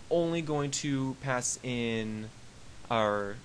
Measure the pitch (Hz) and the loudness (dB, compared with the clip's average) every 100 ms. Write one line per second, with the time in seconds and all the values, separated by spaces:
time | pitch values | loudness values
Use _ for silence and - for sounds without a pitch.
0 | - 170 170 170 151 147 143 139 147 135 | 2 2 4 2 0 0 0 0 0 2
1 | 135 131 135 127 123 - 127 120 117 113 | 0 -2 0 0 0 -2 -2 0 2 0
2 | 110 107 110 - - - - - - 113 | -2 -4 -6 -10 -16 -14 -14 -10 0 4
3 | 107 104 101 123 | 4 4 0 -6